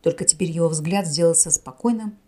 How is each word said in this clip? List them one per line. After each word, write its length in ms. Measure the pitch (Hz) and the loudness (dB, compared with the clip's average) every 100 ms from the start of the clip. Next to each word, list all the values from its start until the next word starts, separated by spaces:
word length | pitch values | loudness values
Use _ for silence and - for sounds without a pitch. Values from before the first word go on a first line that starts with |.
Только 220 | 170 170 - | 0 0 -2
теперь 260 | - 175 | -2 -4
его 160 | 165 165 | 0 0
взгляд 400 | 156 151 196 170 | 0 -2 -2 -2
сделался 420 | 151 170 165 160 | 2 2 4 2
спокойным 680 | - - - 233 226 214 202 | -2 -4 -4 -2 -2 -6 -12